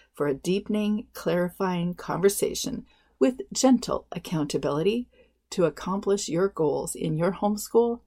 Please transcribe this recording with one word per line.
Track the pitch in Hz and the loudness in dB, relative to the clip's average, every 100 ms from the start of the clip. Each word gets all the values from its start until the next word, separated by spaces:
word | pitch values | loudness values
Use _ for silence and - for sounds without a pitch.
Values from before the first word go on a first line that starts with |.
| _ | _
for | - 147 | -4 -2
a | |
deepening, | 143 - 196 - 208 208 214 - | -2 -2 -2 0 -2 0 -2 -4
clarifying | - - 175 180 - 190 180 175 | -8 -2 0 0 -2 -2 0 -2
conversation | 175 - 160 196 - - - - - - _ _ - | -4 -6 2 2 2 0 -2 -6 -8 -10 _ _ 0
with | 262 254 - | 0 0 -6
gentle | - 254 240 - 135 - | 2 4 4 2 -4 -4
accountability | 175 - 160 147 143 143 143 175 233 247 _ _ _ _ | -12 -6 -4 -2 -2 -2 0 0 0 -4 _ _ _ _
to | - 170 | 0 0
accomplish | 151 - 196 - 202 - | 0 -4 -2 0 0 0
your | 165 196 | 0 0
goals | 202 151 139 - | 2 0 0 -4
in | - 165 156 | -4 -2 0
your | 175 | 0
homeschool | 185 208 208 - 226 233 240 | 0 0 0 0 2 2 0